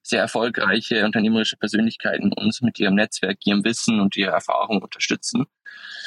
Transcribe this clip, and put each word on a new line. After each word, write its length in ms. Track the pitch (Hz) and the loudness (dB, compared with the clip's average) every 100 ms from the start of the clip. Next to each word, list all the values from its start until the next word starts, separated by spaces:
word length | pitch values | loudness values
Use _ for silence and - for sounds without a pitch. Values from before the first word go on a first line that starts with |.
sehr 180 | - 110 | -4 0
erfolgreiche 840 | 101 117 120 - 101 107 - 113 107 | 0 0 0 0 2 0 0 2 2
unternehmerische 520 | 110 107 110 107 - | 2 2 2 0 -2
Persönlichkeiten 720 | 107 104 113 - 107 - 98 | -2 2 0 0 -4 0 0
uns 280 | - 104 - | 0 -2 0
mit 160 | 117 - | -2 0
ihrem 180 | 101 98 | 2 2
Netzwerk, 440 | 107 - 95 101 - | 2 -2 -4 -2 0
ihrem 180 | 104 | 0
Wissen 360 | 202 117 - 110 | 0 0 0 2
und 160 | 98 - | 2 0
ihrer 180 | 98 | 0
Erfahrung 500 | 82 - - - 101 | 0 0 -2 0 -2
unterstützen. 640 | - - - - - 120 135 _ - - - - | -4 -6 -4 -4 -2 -4 -4 _ -20 -20 -18 -16